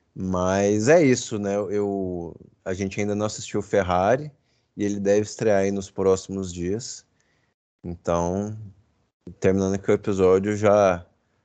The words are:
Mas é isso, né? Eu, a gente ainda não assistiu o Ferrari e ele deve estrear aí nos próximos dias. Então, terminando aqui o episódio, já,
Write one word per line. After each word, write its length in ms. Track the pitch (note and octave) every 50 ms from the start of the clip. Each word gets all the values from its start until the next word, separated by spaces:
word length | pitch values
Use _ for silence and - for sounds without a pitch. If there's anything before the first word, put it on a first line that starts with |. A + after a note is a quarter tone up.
| _ _ -
Mas 720 | - F#2+ F#2 F#2 F2+ F2+ F#2 F#2+ G2 G2+ G2+ G#2+ G#2+ G#2+ B2+
é 160 | D#3+ F3+ D#3
isso, 340 | C3 B2 A#2 - - A#2 G#2
né? 200 | G#2 G2 G2+ G#2
Eu, 760 | G#2 F2 G2+ G#2 G#2 G2+ G2 G2 F#2+ F#2 F2+ F2 E2+ E2 - - - - _ _ -
a 100 | F#2+ F#2
gente 280 | F2+ G2 F#2+ - G#2+
ainda 120 | G#2 G#2 G2+
não 120 | G#2 G#2
assistiu 340 | G#2+ - - - - - G#2+
o 40 | G2
Ferrari 680 | - - G2+ F#2 F2+ F2+ F2+ F#2+ G#2 B2 C#3+ D3+ D3+ - _ _ _ _ _ _ _ - G2+
e 80 | G#2
ele 160 | G2+ G2+ G2+
deve 200 | G2 G2 G2+ G#2+ G#2+
estrear 400 | G#2 - - A2+ A2 G2+ G2 G2
aí 80 | G2
nos 200 | G2 G2 F#2+ -
próximos 640 | - - F#2+ F#2+ F#2+ F#2+ - - F#2+ G2 F#2+ F2+ F2
dias. 520 | F2+ F2 F2+ G2+ A#2 B2+ - - - - _ _ _ _ _ _ _ _ _ _ _ _ _ _ _ -
Então, 720 | F2+ E2+ - - F2 E2+ E2+ F2 F2 F2+ G2 G#2 G#2+ A2 A2 G#2+ F#2+ - _ _ _ _ _ _ _ _ _ - - F2 -
terminando 340 | - F#2+ F#2+ G2 F#2+ F#2+ G2
aqui 160 | G2 G2 -
o 20 | G#2
episódio, 640 | G2 - A2 G2 F#2+ F#2 F#2 F#2 G2 F#2+ G#2 G#2
já, 500 | G2+ G#2+ G2+ G2+ G#2 G2+ F#2+ F2+ F2 F2+ _ _ _ _ _ _ _